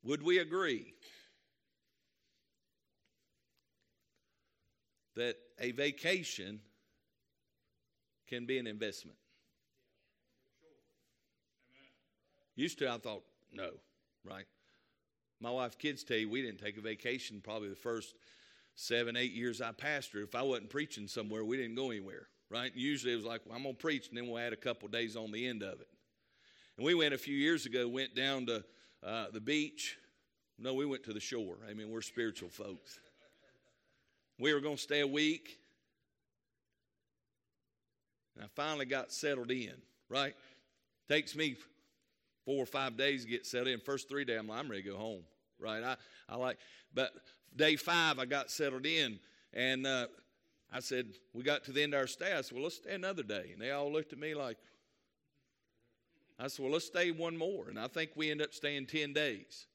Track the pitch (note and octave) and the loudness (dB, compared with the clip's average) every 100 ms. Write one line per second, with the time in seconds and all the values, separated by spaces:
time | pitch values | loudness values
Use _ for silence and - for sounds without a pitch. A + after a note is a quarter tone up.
0 | A2 D3 D3+ F3+ E3 F3 F3+ A#2 - - | 0 0 6 6 6 2 2 0 -2 -16
1 | - - - _ _ _ _ _ _ _ | -20 -20 -20 _ _ _ _ _ _ _
2 | _ _ _ _ _ _ _ _ _ _ | _ _ _ _ _ _ _ _ _ _
3 | _ _ _ _ _ _ _ _ _ _ | _ _ _ _ _ _ _ _ _ _
4 | _ _ _ _ _ _ _ _ _ _ | _ _ _ _ _ _ _ _ _ _
5 | _ - A#2+ A2+ - - B2 A#2+ D3 C#3+ | _ 0 0 0 -8 -4 -4 2 0 2
6 | E3 F#3+ D#3+ - F#2+ G#2+ G#2 _ _ _ | 0 0 0 -6 -6 -8 -12 _ _ _
7 | _ _ _ _ _ _ _ _ _ _ | _ _ _ _ _ _ _ _ _ _
8 | _ _ - B2 A#2+ C3 A#2+ G#2 G#2+ F#2+ | _ _ -8 -8 0 0 0 -2 -4 -4
9 | E2 - _ _ _ _ _ _ _ _ | -12 -20 _ _ _ _ _ _ _ _
10 | _ _ _ _ _ _ D#3+ _ _ _ | _ _ _ _ _ _ -20 _ _ _
11 | _ _ _ _ _ _ B2 B2+ C#3 _ | _ _ _ _ _ _ _ -20 -20 _
12 | _ _ _ _ _ - D#3 - C3 A#2 | _ _ _ _ _ -2 -2 0 -2 -2
13 | A2+ G#2 - _ _ G#2 F#2 - _ _ | -6 -10 -10 _ _ -8 -8 -8 _ _
14 | _ _ F#2 F#2+ G2 _ _ _ _ _ | _ _ -12 -12 -12 _ _ _ _ _
15 | _ _ _ _ A#2 B2+ B2 - D3+ C3+ | _ _ _ _ -4 -2 -2 -2 -2 -2
16 | - A2+ A2 A#2+ B2+ F#2+ G#2 G#2 G#2+ A2 | 0 2 2 0 -2 -4 -8 -6 -6 -4
17 | B2 B2+ - G#2 G2 A2 G#2 F#2+ A#2+ A#2 | -2 -4 -4 -10 -6 -6 -4 -6 -4 -4
18 | G#2 - - - - - _ - - A#2 | -4 -16 -20 -20 -20 -20 _ -10 0 2
19 | A#2 A#2 B2 G2+ B2 A2 A#2 A2 D3 D3 | 2 2 0 0 -2 -2 -4 -4 -2 -2
20 | B2+ G#2 G#2 A#2+ C3+ B2 G#2+ C3+ D#3 - | -2 -6 -4 0 2 0 0 -4 -4 -6
21 | G2+ - G#2+ G#2+ G#2+ C3 A#2+ A2+ C3 A2 | -6 -6 -4 -2 0 0 -2 -2 -2 -4
22 | G2 F#2 - _ _ A2 B2+ B2 C3 C#3+ | -8 -12 -14 _ _ -4 -4 0 0 2
23 | A#2+ A#2+ A2 A#2 A2 A2+ C3+ B2 D#3+ C#3+ | 2 0 0 -6 -8 -6 -6 -2 0 0
24 | - A#2 A#2+ A#2 A#2 A2 B2+ A#2 G#2 A2+ | -2 -6 -4 -2 -2 -2 -2 -4 -2 -2
25 | A#2 A#2 A2 G#2+ B2 A#2 G2 - - _ | -2 -2 -6 -2 -2 -2 -6 -8 -14 _
26 | _ _ _ _ - - - - C3 F3 | _ _ _ _ -20 -20 -20 -2 6 8
27 | D3+ C3+ - C#3 D3 E3 C3 B2 A#2+ B2 | 8 4 0 4 6 4 4 2 2 2
28 | C3+ A2 C3+ C3+ B2 A2+ - - - _ | -2 2 2 2 2 0 -2 -18 -20 _
29 | - A2+ G2+ G#2+ A2 D3+ D3+ - - - | -4 -4 -4 -4 0 2 2 -4 -8 -8
30 | - _ _ _ _ - A#2 C3 C#3+ C3+ | -16 _ _ _ _ -8 -4 0 0 -2
31 | B2 G#2+ - B2 G2+ F2+ G#2+ G#2+ G#2+ A2+ | -4 -6 -4 -2 -4 -6 -10 -10 -6 -6
32 | - - A#2 - F2+ - G2+ - - - | -6 0 0 0 -10 -8 -10 -10 -14 -20
33 | - _ - _ _ _ _ _ _ _ | -20 _ -20 _ _ _ _ _ _ _
34 | _ _ _ _ C3 D3 C#3+ C#3+ - C#3+ | _ _ _ _ 4 4 2 -4 0 2
35 | C#3+ C#3+ D3+ E3 - - _ _ _ _ | 4 4 4 2 -4 -20 _ _ _ _
36 | _ _ _ _ _ _ _ _ _ _ | _ _ _ _ _ _ _ _ _ _
37 | _ _ _ _ _ _ _ _ _ _ | _ _ _ _ _ _ _ _ _ _
38 | _ _ _ - A2 - D3 D3+ C3 C3+ | _ _ _ -16 -12 -4 -2 0 2 0
39 | B2+ - D3 C#3 A#2+ C3 A2+ C3 - _ | 0 -2 0 0 0 -2 -2 -10 -20 _
40 | _ C3 C#3 - - - _ _ _ _ | _ 0 0 -2 -20 -20 _ _ _ _
41 | _ D3+ D3 D3 D#3 B2 - _ _ _ | _ 2 2 0 0 0 -10 _ _ _
42 | _ _ _ _ - C#3 B2 C#3 C3+ A#2 | _ _ _ _ -2 0 2 0 0 2
43 | C#3 C#3 A#2 A#2 - B2 B2+ B2 B2 C#3 | 2 2 0 -4 0 0 2 0 0 -4
44 | - C#3+ C3+ A2+ G#2+ A2 C#3+ G2+ G2 G2 | -2 -2 0 -2 -2 -6 -4 -4 -6 -4
45 | A2 G2+ E2 _ _ _ A2 A2 A#2+ B2+ | -4 -6 -10 _ _ _ -4 -2 -2 -4
46 | - - - A#2+ B2+ - - - - - | -8 -20 -10 -2 -2 -2 -8 -20 -8 0
47 | C3 - - - - A#2+ D3+ D3+ - E3+ | 0 -2 -20 -20 -20 6 6 6 4 6
48 | D#3+ C#3 B2+ C#3 C3+ - D3 C3 C#3 D#3+ | 6 4 2 0 0 2 2 2 2 4
49 | C#3 G2+ - - _ - B2+ C3 C3+ C3 | 4 0 -12 -20 _ 0 2 4 2 2
50 | A#2+ - - _ _ _ _ A#2+ B2+ B2+ | 0 -6 -20 _ _ _ _ -6 -2 0
51 | A#2 G2 _ A2+ C3 D3 - C3+ D3 C#3+ | -2 -6 _ -4 2 2 2 2 4 4
52 | C3 - F3+ F3+ B2+ B2 D3+ E3+ - F#3+ | 2 0 0 0 -2 -2 -4 -4 -6 -4
53 | F#3 F#3+ A2+ G#2 F2 F2+ A#2 C#3+ C#3+ D3+ | -2 -2 -2 -4 -4 -8 -4 -2 0 0
54 | D3+ C3+ D3+ D3+ C3+ A2+ - _ _ _ | -2 -6 -6 -4 -4 -6 -14 _ _ _
55 | _ _ _ C#3+ _ _ _ _ A#2+ _ | _ _ _ _ _ _ _ _ _ _
56 | _ _ _ _ B2+ C3 C3+ D#3 E3 F3 | _ _ _ _ -6 -2 2 2 2 2
57 | F3 E3 E3 E3 E3 G3 G#2+ G2+ A#2 - | 4 4 0 0 0 -2 -4 -4 -4 -2
58 | D#3+ D3+ D#3 D3+ D3+ - C#3+ C#3+ C3 D#3 | -4 0 0 2 0 0 -2 -2 -2 0
59 | D3 C#3+ D3+ G#2 - - - | 2 2 2 0 -6 -18 -18